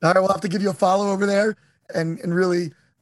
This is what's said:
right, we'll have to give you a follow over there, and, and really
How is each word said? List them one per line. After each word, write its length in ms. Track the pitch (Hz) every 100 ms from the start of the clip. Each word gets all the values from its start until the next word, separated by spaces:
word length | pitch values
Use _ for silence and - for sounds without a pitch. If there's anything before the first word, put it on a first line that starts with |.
right, 140 | 165
we'll 140 | 185 190
have 140 | 190
to 60 | 208
give 140 | 190
you 80 | 196
a 40 |
follow 360 | 170 185 196 202
over 160 | 196 202
there, 300 | 202 214 214 _ _ -
and, 280 | 170 165 165
and 120 | 175
really 400 | 170 185 175 165 - _ _